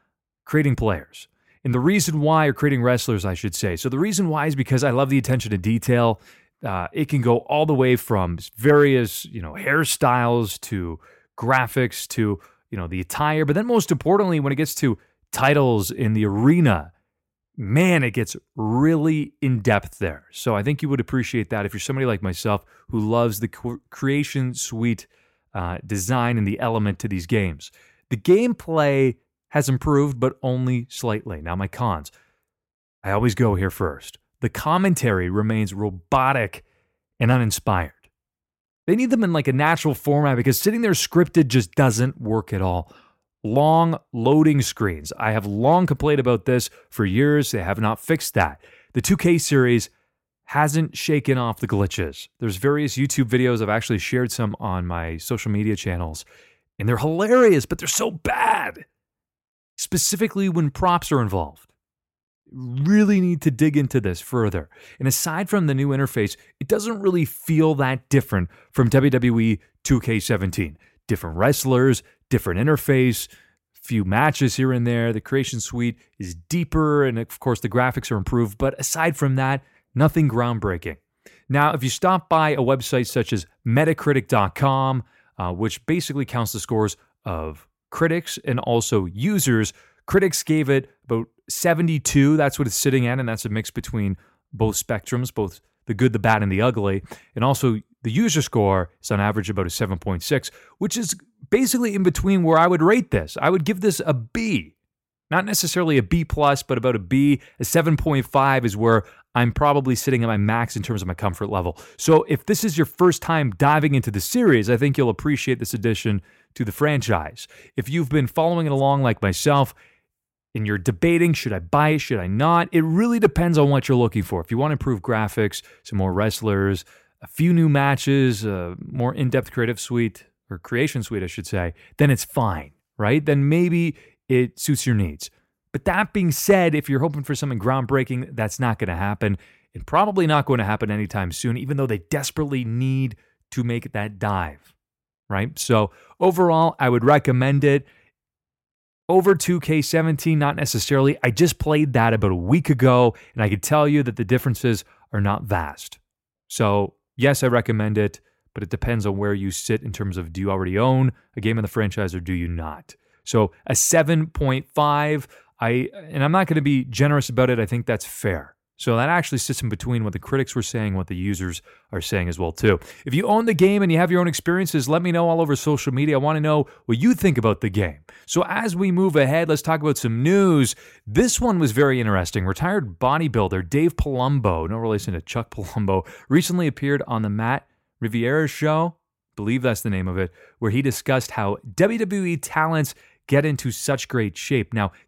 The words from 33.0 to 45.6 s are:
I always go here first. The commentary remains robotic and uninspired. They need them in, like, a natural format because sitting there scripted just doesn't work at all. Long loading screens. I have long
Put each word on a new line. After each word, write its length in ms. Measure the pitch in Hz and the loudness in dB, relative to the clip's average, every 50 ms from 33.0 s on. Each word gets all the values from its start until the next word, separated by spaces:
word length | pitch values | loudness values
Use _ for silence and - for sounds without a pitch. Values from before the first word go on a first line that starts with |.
I 100 | - 95 | -6 -2
always 220 | 98 107 120 123 101 | 0 0 2 0 2
go 200 | - 123 113 101 | 2 2 2 2
here 160 | 90 98 92 | 2 0 -2
first. 480 | - - 98 80 69 - - - - - _ _ _ - | -2 -2 -4 -4 -6 -8 -16 -20 -20 -20 _ _ _ -6
The 80 | - 120 | -6 -6
commentary 800 | - - - 151 165 180 190 196 170 - - 120 101 92 90 90 | -6 -4 -2 0 0 2 2 2 2 2 0 0 0 0 0 -2
remains 460 | 92 107 107 110 110 110 107 90 92 | -2 -2 0 0 0 -2 -2 -4 -4
robotic 920 | 98 107 104 92 90 - - 139 131 131 135 139 127 110 95 - - _ _ _ _ _ _ _ _ _ _ _ - | -6 -6 -6 -6 -8 -4 0 0 2 2 2 2 0 -2 -4 -8 -12 _ _ _ _ _ _ _ _ _ _ _ 0
and 120 | 120 113 | 2 2
uninspired. 640 | 127 127 120 107 - - - 117 101 90 85 76 - _ _ _ _ _ _ _ _ _ _ _ _ _ _ _ _ _ - | 4 2 2 0 -2 -2 -2 -2 0 0 -2 -4 -10 _ _ _ _ _ _ _ _ _ _ _ _ _ _ _ _ _ -2
They 100 | - 185 | 0 0
need 140 | 233 262 240 | 2 2 2
them 120 | 269 226 | 2 2
in, 120 | 214 180 170 | 2 2 0
like, 140 | 156 131 139 | 0 0 0
a 40 | |
natural 400 | 127 131 147 156 165 156 - 156 | 0 2 2 2 0 0 0 -2
format 460 | 127 - - 147 143 147 147 143 131 120 | -2 -2 0 0 2 2 2 2 2 2
because 200 | 120 131 127 - | 2 2 2 2
sitting 220 | - 202 214 233 | 2 0 0 2
there 120 | 233 208 | 2 0
scripted 560 | 165 - - - - 170 175 - - 170 156 120 | 0 0 -2 0 2 2 2 4 4 2 2 4
just 240 | 120 131 101 - | 2 0 0 0
doesn't 460 | - - 139 131 107 110 123 135 - - | 2 2 2 2 2 2 0 -2 -4 -6
work 360 | 123 107 110 110 - - 107 | -4 -4 -2 -2 -2 -4 -4
at 80 | 92 | -2
all. 280 | 95 92 90 90 85 - - - _ _ _ _ _ _ _ _ - | 0 0 0 -2 -4 -6 -14 -20 _ _ _ _ _ _ _ _ -4
Long 540 | 107 113 139 147 156 160 165 165 165 - - _ _ - | -2 2 2 4 4 4 4 2 2 -2 -4 _ _ -6
loading 480 | 120 113 127 147 156 156 156 147 139 | 0 2 4 6 6 6 6 4 2
screens. 500 | 120 - - - 113 98 85 76 73 80 - - | 2 0 -2 -2 -2 -2 -2 -4 -10 -12 -8 -4
I 140 | 110 110 | -2 -2
have 120 | 107 110 98 | -2 -2 -2
long 420 | 104 101 104 | -2 -2 0